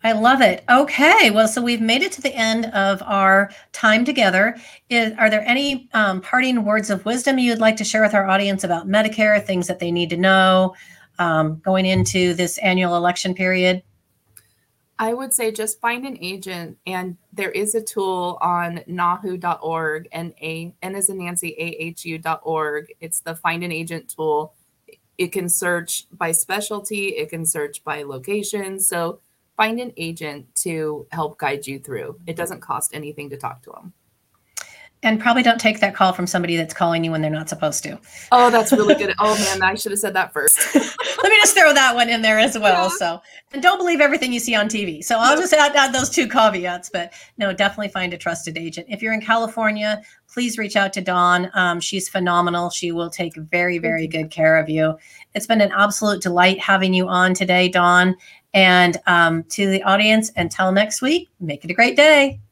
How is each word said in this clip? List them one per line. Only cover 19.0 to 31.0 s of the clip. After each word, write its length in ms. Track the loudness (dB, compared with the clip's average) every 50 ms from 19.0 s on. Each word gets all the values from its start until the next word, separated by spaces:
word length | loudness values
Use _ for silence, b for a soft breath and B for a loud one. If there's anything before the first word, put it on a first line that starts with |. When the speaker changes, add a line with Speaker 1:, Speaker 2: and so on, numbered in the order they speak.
| -2 -2 -2 -2 -4 -8 -8 -6
Speaker 2:
dot 200 | -4 -6 -6 -4 -6
org, 460 | -6 -4 -4 -4 -4 -4 -6 -10 -12 -12
and 200 | -12 -12 -12 -12 _
A, 340 | -12 -10 -10 -10 -12 -14 -14 _ -12
N 120 | -10 -8
as 140 | -4 -4 -4
in 80 | -4 -4
Nancy, 360 | -8 -8 -8 -8 -8 -10 -8 -8
A 60 | -8
H 400 | -8 -8 -8 -10 -10 -10 -12 -10
U 140 | -10 -10 -8
dot 220 | -4 -6 -6 -6 -4
org. 480 | -6 -4 -4 -2 -4 -4 -6 -8 _ -20 _
It's 200 | -14 -10 -10 -10
the 140 | _ -10 -12
Find 260 | -4 _ -4 -4 -4 -6
an 80 | -8 -8
Agent 360 | -8 -8 -8 -10 -12 -12 _
tool. 440 | -12 -6 -4 -2 -2 -2 -2 -6 _ _ _ _ _ _ _ _ -20 _ _ _ _ -6
It 140 | -6 -6 -4
can 160 | -6 -4 -4
search 580 | -4 -4 -2 -2 -4 -4 -6 -8 -10 -10 -10 _ -10
by 200 | -8 -6 -4 -4
specialty. 760 | -4 -4 -4 -6 -6 -6 -8 -10 -10 -8 -8 -8 -6 -6 -6
It 220 | -6 -6 -8 -8
can 140 | -8 -8 -6
search 380 | -6 -4 -4 -6 -8 -10 -14 _
by 180 | -10 -10 -10 -10
location. 760 | -12 -12 -14 -8 -6 -6 -6 -6 -6 -8 -8 -8 -8 -8 -6
So 400 | -4 -4 -2 -4 -4 -6 -6 _ _ _ _ _ _ _ _
find 240 | -2 -2 -2 -2 -6
an 120 | -8 -10 -10
agent 500 | -10 -8 -8 -8 -8 -10 -12 -12 -12 -18 _ _
to 500 | -6 -6 -4 -6 -4 -6 -6 -8 -10